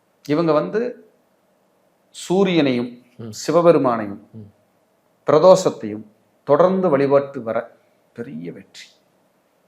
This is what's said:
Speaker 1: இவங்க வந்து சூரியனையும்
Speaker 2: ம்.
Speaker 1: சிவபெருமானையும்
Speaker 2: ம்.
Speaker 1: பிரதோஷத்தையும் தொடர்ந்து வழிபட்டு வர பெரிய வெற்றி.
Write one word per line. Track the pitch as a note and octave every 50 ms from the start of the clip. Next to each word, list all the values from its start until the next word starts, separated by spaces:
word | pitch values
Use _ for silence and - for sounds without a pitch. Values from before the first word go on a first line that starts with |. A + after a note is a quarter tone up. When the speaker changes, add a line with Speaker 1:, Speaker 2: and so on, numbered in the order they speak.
| _ _ _ _ -
Speaker 1:
இவங்க | C#3+ D3 D#3+ E3+ D#3+ D3+
வந்து | D3+ E3 F3+ F#3+ A3 A#3+ B3 - - - _ _ _ _ _ _ _ _ _ _ _ _ _ _ _ _ _ _ _ _ _ - - - -
சூரியனையும் | F3 G3 G3 F#3 F3 D#3+ C#3+ C3+ B2 A#2+ A#2+ B2 - - - _ _
Speaker 2:
ம். | - A#2 A2+ A2 - -
Speaker 1:
சிவபெருமானையும் | - D3+ F3 E3 E3+ D#3 C#3+ C#3 B2 A#2 A2+ G#2+ G2+ G2 A2+ - - -
Speaker 2:
ம். | A2 G#2 G2 _ _ _ _ _ _ _ _ _ _ _ _ _ _ _
Speaker 1:
பிரதோஷத்தையும் | - C#3+ D#3 E3+ F#3 F#3 - - D3 - - A2+ G#2 G#2 G#2+ - - _ _ _ _ _ _ _
தொடர்ந்து | - C#3+ D3 E3+ F#3 F#3+ F#3+ F#3 F3
வழிபட்டு | C#3 C3+ C#3 C3+ C#3+ C#3 C#3+ - - C3+ A2
வர | A2 A2 A2+ - - _ _ _ _ _ _ _ _ _
பெரிய | A#2 A#2 - D2+ D#2+ F2 E2+ -
வெற்றி. | - - _ - - - - _ _ _ _ _ _ _ _ _ _ _ _ _ _ _